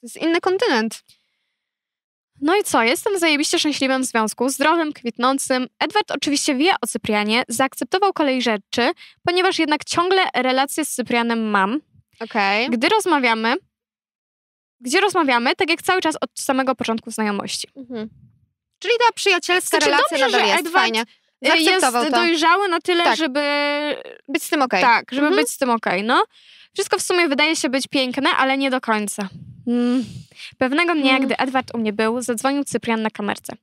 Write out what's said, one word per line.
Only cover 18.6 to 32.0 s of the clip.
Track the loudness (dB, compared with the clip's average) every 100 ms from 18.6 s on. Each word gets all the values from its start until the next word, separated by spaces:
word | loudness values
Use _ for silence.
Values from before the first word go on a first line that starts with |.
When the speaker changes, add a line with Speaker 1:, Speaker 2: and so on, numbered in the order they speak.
| _ _
Speaker 1:
Czyli | -2 2 2
ta |
przyjacielska | 2 0 0 2 -2 0 0
Speaker 2:
Znaczy, | 2
Speaker 1:
relacja | 2 2 2
Speaker 2:
dobrze, | 2
Speaker 1:
nadal | 2
Speaker 2:
że | 2
Speaker 1:
jest, | 2
Speaker 2:
Edward, | 2 0
Speaker 1:
fajnie. | 2 0
Speaker 2:
y, | -4 _ _ _ 0
jest | 4
Speaker 1:
Zaakceptował | 4 4 2 2
to. | 2
Speaker 2:
dojrzały | 2 2 2 4 4 2
na | -2
tyle, | 0 2
Speaker 1:
Tak. | 2 2
Speaker 2:
żeby | 0 -2 -2 0 0 -2 -4 -6 -10 -20 -6
Speaker 1:
Być | -4
z | -2
tym | 0
okej. | 2 4
Speaker 2:
Tak, | 4 4 2
żeby | 0 2
Speaker 1:
Mhm. | 2
Speaker 2:
być | 0
z | -2
tym | 0
okej, | 0 0 -2
no. | 2 2 0 _ -20 -20 -14
Wszystko | -8 -2 -2
w |
sumie | 0 0 2
wydaje | 2 0 0
się | 0
być | -2 -2
piękne, | -2 -2 0 0
ale | 2 0 0
nie | 0
do | -2
końca. | 0 -2 -2 -6 -10 -10 -20 -12 -4
Mm. | -2 0 0 -4 -12 -18 -20 -20 -4
Pewnego | -2 0 0
dnia, | 2 2 2
Speaker 1:
Mm. | 0
Speaker 2:
gdy | -2
Edward | 0 -2 -4
u | -4
mnie | -4
był, | 0